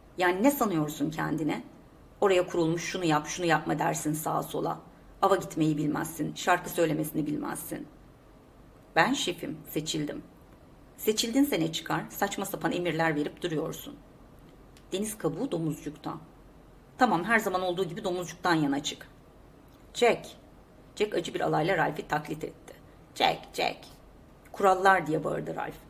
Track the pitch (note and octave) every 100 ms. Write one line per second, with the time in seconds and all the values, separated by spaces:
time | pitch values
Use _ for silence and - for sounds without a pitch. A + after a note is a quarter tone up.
0 | - - F3+ F#3 B3+ C#4+ A3 E3 D3+ -
1 | D#3 D#3 D#3 D#3 D3+ G#3 - - - -
2 | - - G3+ F#3 F3+ F3 D#3+ E3 - F#3+
3 | E3+ D3+ D#3 - F3 D#3 D#3+ D#3+ E3 D#3+
4 | D3+ D#3 D#3 D3+ D#3 D3 D3 - - -
5 | - - F#3+ F#3+ - - D#3 D3+ D#3 D3+
6 | D#3 - D#3+ D#3 - F3 E3 - D#3+ D3+
7 | D3+ D#3 D3 D3+ - D#3 - - - -
8 | - - - - - - - - - D#3+
9 | F#3+ C#4 - E3+ - D#3 - D#3+ D#3 D#3+
10 | D3 D3 - - - - - - - -
11 | - G#3+ A3+ C4 C#4 F#3 D#3+ D#3+ - D#3
12 | A3 - G3 - E3+ E3 E3 E3+ F3 D#3
13 | E3 D3 D3 - F3 D#3 D#3 D3+ - -
14 | - - - - - - - - - F#3
15 | G#3+ - D#3+ D#3 C4+ E3+ D#3+ - D3 D3+
16 | - - - - - - - - - -
17 | B3 E3+ F3+ A3+ G3+ F#3 F#3 F3 F3+ E3+
18 | G3+ F3+ E3+ - F3+ D#3+ C#3+ C#3 - -
19 | - - - - - - - - - -
20 | A#3+ F#3+ - - - - - - - -
21 | G#3 E3+ E3+ - D#3 D#3 D#3+ F3+ D3 D3+
22 | - D3+ D3+ D#3 - - - - - -
23 | - - - - - - - - - -
24 | - - - - - - G3 F#3 F#3+ F#3
25 | D3+ D#3 - - E3 D#3+ - - -